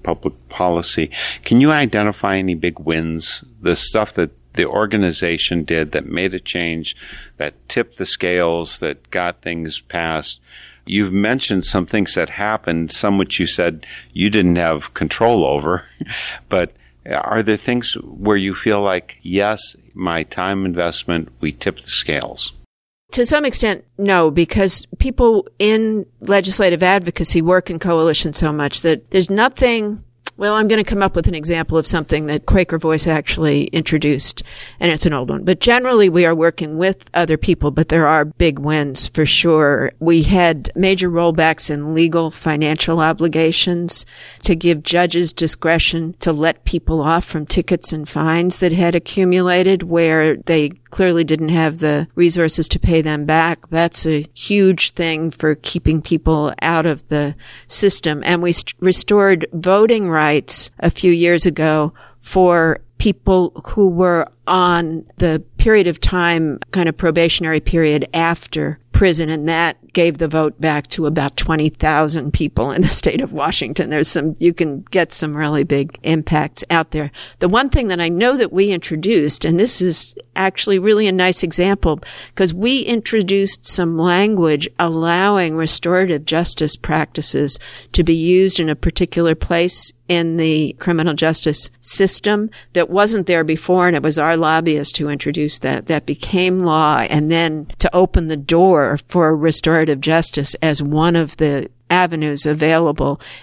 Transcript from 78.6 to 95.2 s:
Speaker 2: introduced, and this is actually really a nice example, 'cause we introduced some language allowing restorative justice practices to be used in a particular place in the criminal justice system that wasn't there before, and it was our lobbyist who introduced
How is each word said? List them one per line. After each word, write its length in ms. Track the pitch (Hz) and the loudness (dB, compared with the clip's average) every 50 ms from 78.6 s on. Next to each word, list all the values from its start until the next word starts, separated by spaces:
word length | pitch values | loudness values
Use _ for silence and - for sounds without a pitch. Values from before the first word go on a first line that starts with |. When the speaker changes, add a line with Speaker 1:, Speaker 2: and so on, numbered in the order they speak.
| 202 208 | 2 2
Speaker 2:
introduced, 720 | 190 165 - - 165 156 156 185 233 170 147 151 - - - | 0 -2 -4 -6 -6 -2 0 2 2 2 2 0 -2 -2 0
and 140 | 160 165 175 | 0 2 2
this 220 | 220 233 - - | 2 2 0 0
is 320 | 180 180 151 - - - - - - _ _ | 0 0 0 -2 -4 -6 -10 -16 -20 _ _
actually 440 | 185 190 190 190 - - 208 196 185 | -2 -2 -2 -2 -2 0 0 0 2
really 280 | 180 220 214 214 214 | 4 2 2 4 2
a 40 | 190 | 2
nice 300 | 185 185 180 185 175 - 180 | 2 2 2 2 2 0 -2
example, 560 | 165 - 180 175 196 196 - - 165 151 - - - - - - - _ | -2 0 0 2 2 2 2 2 0 0 -2 -6 -14 -18 -20 -20 -12 _
'cause 180 | - 185 170 165 | -2 0 0 0
we 260 | 185 214 247 269 262 | 0 0 0 0 0
introduced 840 | - - 233 220 220 - 233 220 185 190 196 196 196 196 - - - | 0 -2 -2 -2 -2 -2 0 0 0 2 0 0 0 0 -2 -2 -2
some 320 | - - 185 175 165 165 | -2 0 0 0 0 0
language 720 | 160 170 180 175 185 202 214 214 185 165 156 151 143 156 - - - | 0 2 2 2 2 2 2 2 2 2 2 2 0 -2 -6 -4 -4
allowing 760 | 175 170 160 160 165 170 170 180 190 208 208 190 175 160 156 | -2 -2 -2 -2 0 0 0 2 2 2 2 2 0 0 -2
restorative 720 | 160 160 156 - - - 170 180 185 190 180 165 143 156 | -2 -2 -2 -2 -2 0 0 2 2 2 0 -2 -2 -2
justice 500 | - 160 165 170 - - - 156 151 - | -2 -2 0 0 -2 -2 -2 -2 -2 -2
practices 800 | - - - 156 160 156 - - 160 151 - - 135 147 143 - - - - - - - _ - | -4 -4 -2 -2 -2 -2 -4 -6 -6 -4 -2 -2 0 0 0 -2 -4 -6 -14 -20 -20 -14 _ 0
to 100 | 175 160 | 2 2
be 120 | 165 165 | 2 2
used 440 | 165 160 175 180 185 190 190 - - | 2 2 4 4 4 4 4 2 0
in 100 | 160 156 | 0 -2
a 60 | 151 | -2
particular 600 | - - 165 - - 180 - - 170 170 160 160 | -2 -2 -2 0 0 -2 -2 0 0 2 2 0
place 560 | 160 - - 170 170 175 175 - - - - - _ _ - | 0 -2 -2 0 0 0 0 0 -2 -2 -4 -6 _ _ -2
in 280 | 175 170 170 165 165 | 0 0 0 0 0
the 380 | 170 160 160 156 156 151 - - - | 0 0 0 0 0 -2 -2 -6 -4
criminal 340 | - 175 170 160 156 170 143 | -2 -2 0 0 0 0 0
justice 580 | - 160 160 160 - - 160 143 - - - - _ | 0 0 0 0 0 -2 0 0 0 -2 -4 -8 _
system 720 | - - - 180 190 190 - - - 208 208 208 214 220 - - - _ - | -6 -2 0 2 2 2 0 -2 0 0 0 0 -2 -6 -8 -14 -20 _ -2
that 160 | 175 165 - | 0 0 2
wasn't 360 | 175 202 202 220 226 202 165 | 2 2 2 2 0 -2 0
there 180 | 185 175 165 160 | 0 0 0 2
before, 440 | 156 160 160 - - 180 185 175 | 0 -2 -4 0 0 2 2 4
and 80 | 180 170 | 2 2
it 80 | 143 139 | 2 0
was 160 | 156 143 156 | 0 0 0
our 160 | 147 165 165 | 0 0 2
lobbyist 640 | 165 160 156 160 160 165 165 151 147 139 - - | 2 2 2 2 2 2 0 0 0 -2 -4 -4
who 100 | - 151 | -4 -4
introduced 540 | 147 143 139 | -4 -6 -4